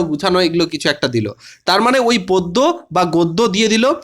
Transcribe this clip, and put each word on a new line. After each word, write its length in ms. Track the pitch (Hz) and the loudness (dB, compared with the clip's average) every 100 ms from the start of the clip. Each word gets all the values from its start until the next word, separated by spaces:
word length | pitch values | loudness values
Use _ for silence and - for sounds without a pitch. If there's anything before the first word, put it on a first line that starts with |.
| 170 | 0
গুছানো 300 | 151 190 180 175 | -2 0 0 2
এগুলো 180 | 165 165 | 0 -2
কিছু 140 | 151 165 | -2 -4
একটা 140 | 143 135 120 | -2 -2 -2
দিল। 120 | 104 - - - - | -4 -8 -20 -8 0
তার 120 | 190 233 | 2 2
মানে 120 | 262 233 | 2 2
ওই 80 | 240 185 | 0 0
পদ্য 240 | 185 175 185 302 339 - 170 | -2 0 0 0 -2 -4 -2
বা 80 | 175 165 | 0 0
গদ্য 220 | 170 165 233 190 | 0 0 0 2
দিয়ে 120 | 220 | 0
দিল, 120 | 220 247 320 | 2 0 -2